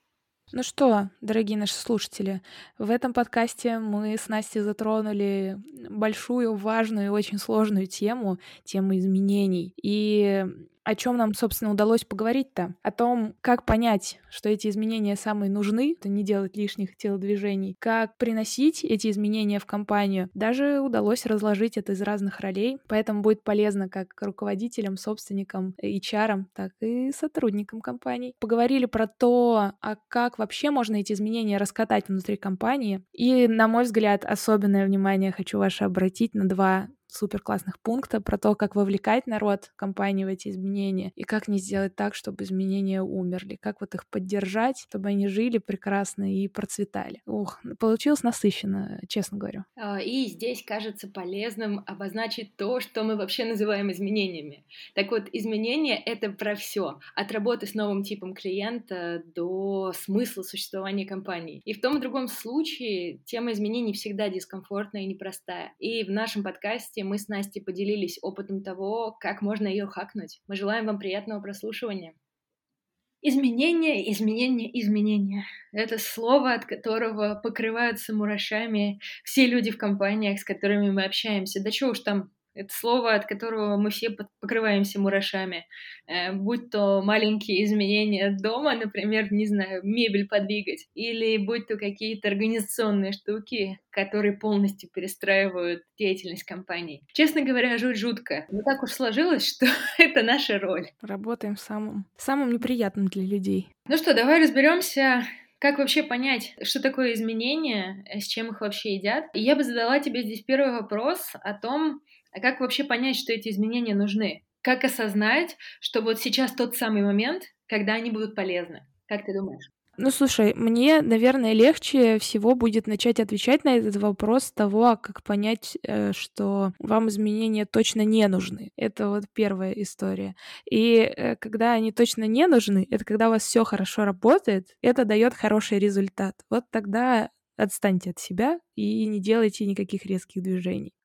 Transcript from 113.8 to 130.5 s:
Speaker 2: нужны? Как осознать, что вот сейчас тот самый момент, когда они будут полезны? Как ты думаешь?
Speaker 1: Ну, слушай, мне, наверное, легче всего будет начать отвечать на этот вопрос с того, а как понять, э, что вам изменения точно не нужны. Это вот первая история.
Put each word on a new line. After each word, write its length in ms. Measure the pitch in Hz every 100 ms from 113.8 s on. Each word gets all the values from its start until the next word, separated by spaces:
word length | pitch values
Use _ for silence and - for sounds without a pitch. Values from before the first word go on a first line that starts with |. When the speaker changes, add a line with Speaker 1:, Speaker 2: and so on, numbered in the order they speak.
| 226 202
Speaker 2:
нужны? 480 | 208 208 196 151 _ _
Как 220 | - 254
осознать, 720 | 262 254 214 202 214 277 339 - - -
что 220 | - 226
вот 180 | 220 226
сейчас 340 | 247 262 254
тот 220 | - 247 -
самый 260 | 233 214
момент, 420 | 202 202 247 370 - _ -
когда 260 | 214 208
они 180 | 220 233
будут 240 | 214 214 214
полезны? 500 | 185 175 170 160 - _ -
Как 180 | 208 202
ты 80 |
думаешь? 360 | 196 190 170 - _ _ -
Speaker 1:
Ну, 120 | 254
слушай, 440 | - 269 - 208 -
мне, 460 | 226 233 277 311
наверное, 500 | 302 226 247 262 220
легче 640 | 220 254 320 - 277 233 220
всего 380 | - 220 220 254
будет 320 | 233 220 214
начать 320 | 208 240 233
отвечать 460 | 208 208 - 294 285
на 100 | 240
этот 220 | 214 202
вопрос 480 | 208 196 214 254 -
с 60 |
того, 340 | - 208 214 240
а 120 | 220
как 240 | - -
понять, 560 | - 202 214 226 - -
э, 300 | - 214 202
что 580 | 190 - - 202 196 190 -
вам 300 | - 220 226
изменения 560 | 202 214 214 226 214 202
точно 380 | 226 220 220 214
не 200 | 220 208
нужны. 420 | 185 180 202 202 -
Это 320 | 220 - 208
вот 160 | 208 202
первая 400 | - 208 190 190
история. 640 | 208 196 - 196 190 196 185 -